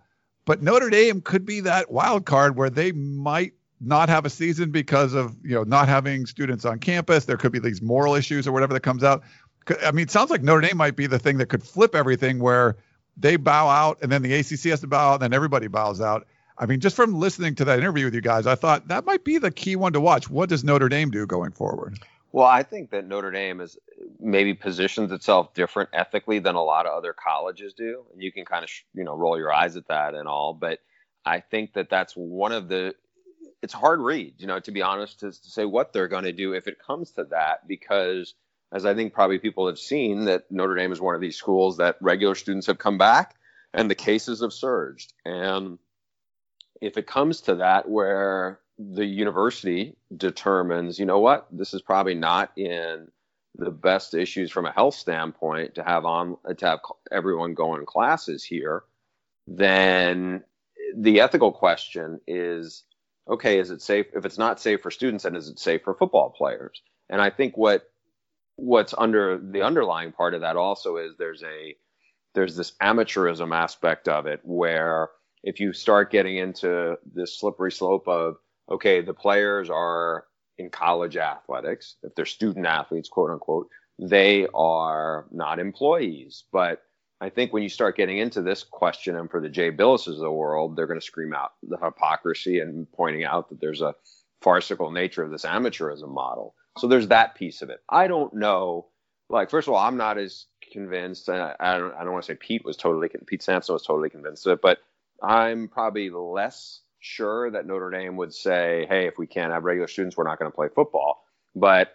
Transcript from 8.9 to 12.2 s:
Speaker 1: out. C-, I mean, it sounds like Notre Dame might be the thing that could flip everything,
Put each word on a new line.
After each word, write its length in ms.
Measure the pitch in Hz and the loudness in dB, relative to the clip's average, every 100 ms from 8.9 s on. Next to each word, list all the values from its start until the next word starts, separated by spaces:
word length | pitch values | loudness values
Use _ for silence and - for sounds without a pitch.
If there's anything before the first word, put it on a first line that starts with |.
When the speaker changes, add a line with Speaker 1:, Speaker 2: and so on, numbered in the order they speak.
| 127 | 2
Speaker 1:
out. 180 | 139 135 - - _ _ - | 4 4 0 -20 _ _ -4
C-, 80 | - | 0
I 80 | 156 | 2
mean, 120 | 151 | 2
it 60 | 165 | 2
sounds 200 | 208 294 | 2 2
like 120 | 226 | 2
Notre 200 | 139 160 | 4 4
Dame 160 | 165 185 | 4 2
might 180 | 147 139 | 0 0
be 100 | 139 | 0
the 120 | 127 | 2
thing 180 | 147 135 | 2 0
that 80 | 123 | 0
could 160 | 113 | -2
flip 320 | - 180 226 | -4 4 4
everything, 440 | 165 131 127 | 6 2 2